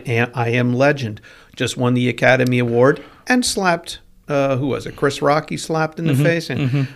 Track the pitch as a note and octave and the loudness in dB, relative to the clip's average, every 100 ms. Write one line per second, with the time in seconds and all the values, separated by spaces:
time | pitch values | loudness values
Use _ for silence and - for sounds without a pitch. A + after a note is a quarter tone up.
0 | C3+ A#2 A#2+ B2 A#2 A#2+ B2 B2 C#3 C#3+ | -2 -2 -2 -2 -2 0 0 2 2 0
1 | A2+ G#2+ - - - - B2+ - B2 B2 | -4 -10 -16 -20 -20 -8 -6 -2 0 2
2 | B2 A#2 B2 B2+ B2+ B2 A#2+ A#2 C3 D#3 | 0 2 2 4 2 0 0 4 4 2
3 | - - - B3+ B3 - F#3 E3+ - - | -6 -10 0 0 0 0 0 0 -4 -16
4 | - _ - C#3+ C#3 C3+ C#3 A#2 B2+ - | -18 _ -4 0 0 0 -2 -4 -6 -2
5 | C#3+ C#3 C#3+ D3+ D3+ D#3 - D#3+ D#3 D#3+ | -2 0 0 0 -2 -8 -4 -2 -4 -2
6 | E3 C3 D#3 E3 D#3+ - C3+ C#3 C3 | 0 2 2 0 -4 -4 -2 -2 -2